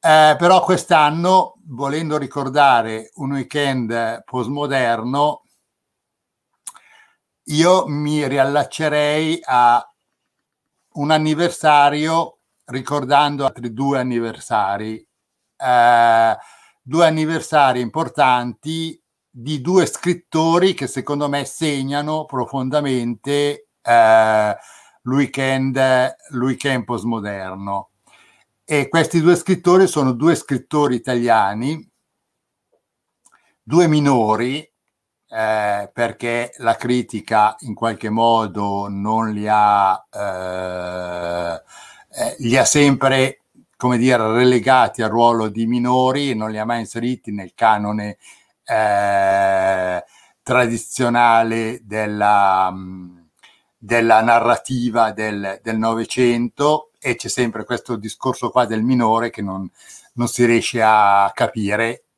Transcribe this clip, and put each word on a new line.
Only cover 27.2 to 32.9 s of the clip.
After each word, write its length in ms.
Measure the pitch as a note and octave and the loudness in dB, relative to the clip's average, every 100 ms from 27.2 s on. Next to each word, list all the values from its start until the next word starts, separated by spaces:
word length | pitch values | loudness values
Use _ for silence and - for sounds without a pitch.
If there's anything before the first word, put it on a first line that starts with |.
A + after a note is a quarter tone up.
| G#2 G2+ F#2+ F#2+ G2+ G2 G2 _ _ _ _ _ _ _ | -6 -8 -10 -10 -8 -8 -8 _ _ _ _ _ _ _
E 240 | - D3+ C3+ | -4 -2 0
questi 320 | E3 E3 E3+ | 0 2 2
due 160 | D#3 F3 | 4 2
scrittori 500 | - F#3 - F#3 F#3+ | 2 0 4 4 4
sono 260 | D#3 C3 | 2 0
due 220 | A#2+ D#3 | 0 0
scrittori 640 | D#3+ - C3 - D3+ C#3+ B2 | 0 -2 -6 -2 0 0 -2
italiani, 920 | - B2 A#2+ A2+ G2 G#2+ B2+ D#3 - _ _ _ _ _ _ _ _ _ _ | -4 -4 2 2 2 -4 -6 -6 -12 _ _ _ _ _ _ _ _ _ _